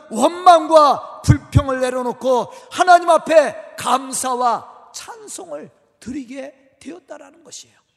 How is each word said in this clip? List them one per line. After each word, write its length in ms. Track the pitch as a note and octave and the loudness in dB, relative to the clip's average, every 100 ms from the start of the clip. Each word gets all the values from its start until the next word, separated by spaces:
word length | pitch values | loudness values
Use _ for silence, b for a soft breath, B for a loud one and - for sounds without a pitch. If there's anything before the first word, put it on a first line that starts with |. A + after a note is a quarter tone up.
| - | -12
원망과 1120 | G#3+ C#4 F4 F#4 E4 D#4 D#4+ D4 E3+ - - | -2 -2 2 6 6 6 4 4 2 -6 -6
불평을 580 | - D4+ - - C#4 C4 | 0 0 2 -2 0 -4
내려놓고 720 | B3+ B3+ B3 - B3+ B3 F#3+ B B | -4 -4 -6 -6 -2 -2 -2 B B
하나님 400 | - F4+ F4 E4+ | -4 4 4 4
앞에 680 | D#4 - D#4 C4 - - - | 0 2 2 2 -2 -16 -10
감사와 1160 | A#3+ B3+ C4+ B3+ C4 B3 B3 G3+ - - _ | -4 -4 -4 -8 -6 -4 -2 -4 -8 -20 _
찬송을 760 | - - A4+ G#4+ - F4+ D4 A3 _ _ _ | -20 -20 -20 -20 -18 -16 -16 -18 _ _ _
드리게 800 | - C#4 A#3 C4+ C4+ - _ _ | -14 -14 -14 -16 -16 -20 _ _
되었다라는 640 | B3+ F4 - D4+ C#4+ D#4+ | -20 -20 -20 -20 -20 _
것이에요. 340 | D4 - A2+ _ _ | -20 -20 -20 _ _